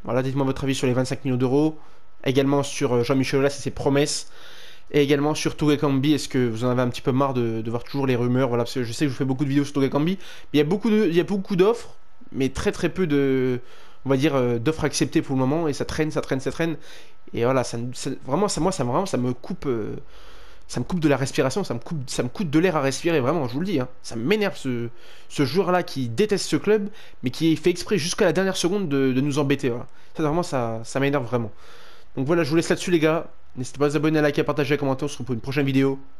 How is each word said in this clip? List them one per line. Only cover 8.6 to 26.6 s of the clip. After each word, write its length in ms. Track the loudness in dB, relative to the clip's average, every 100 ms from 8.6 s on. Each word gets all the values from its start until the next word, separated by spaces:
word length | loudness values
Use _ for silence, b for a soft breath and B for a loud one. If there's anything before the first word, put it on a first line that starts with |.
parce 120 | 0 -2
que 80 |
je 100 | -4
sais 120 | 0 -2
que 60 |
je 40 | 0
fais 80 | -2
beaucoup 180 | 0
de 60 | 2
vidéos 160 | 2 2
sur 80 |
Togo 120 | 2 2
Ekambi, 320 | 2 0 -2
mais 300 | -6 -10 0
il 40 | 2
y 20 |
a 20 |
beaucoup 260 | 4 2 4
de, 180 | 4 4
il 60 | 2
y 40 |
a 60 | 2
beaucoup 320 | -2 -2 4
d'offres, 380 | 4 4 -6 -10 -12 -12 -8
mais 180 | -2 -2
très, 220 | 0 -2
très 160 | 0 -2
peu 180 | 0 2
de, 540 | 4 4 2 2 0 B B B B 0
on 40 |
va 60 | 2
dire, 180 | 4 2
euh, 240 | 2 2
d'offres 260 | 0 0 -2
acceptées 360 | 0 2 0
pour 140 | 0 0
le 60 |
moment, 260 | 2 2 0
et 60 |
ça 100 | -2
traîne, 260 | -4 -2 -2
ça 120 | -2
traîne, 180 | -2 -2
ça 120 | -2
traîne. 260 | -2 -2 -2 B B B B -8
Et 100 | 0
voilà, 220 | 2 2 0
ça, 120 | -4 -6
ça, 180 | -6 -6 -6 -2
vraiment, 220 | 0 0
ça, 140 | 2
moi, 100 | 0
ça, 140 | 0 0
vraiment, 200 | 0 0
ça 120 | -2
me 160 | -2
coupe, 320 | -2 -6 -4 -2
euh, 320 | -2 -2 -6 -10 B B B B B -6
ça 100 | -4
me 60 | -2
coupe 160 | 2
de 80 | 2
la 80 | 2
respiration, 480 | 0 2 0 0 -2
ça 80 |
me 60 | -4
coupe, 300 | -4 -6 -4
ça 140 | -4
me 60 | -4
coûte 200 | -2 0
de 100 | 2
l'air 180 | 4 2
à 40 |
respirer, 380 | 0 0 0 2
vraiment, 260 | 2 0 -2
je 40 |
vous 60 | -2
le 60 | 0
dis, 160 | 0
hein. 80 | -2 -8
Ça 120 | -8 -4
m'énerve 400 | 0 2 0 -2
ce, 320 | -4 -4 -4 B B B B
ce 160 | 0
joueur-là 400 | 2 2 2 2
qui 240 | 0 -4 -4
déteste 400 | 0 2 2 0
ce 80 |
club, 320 | 0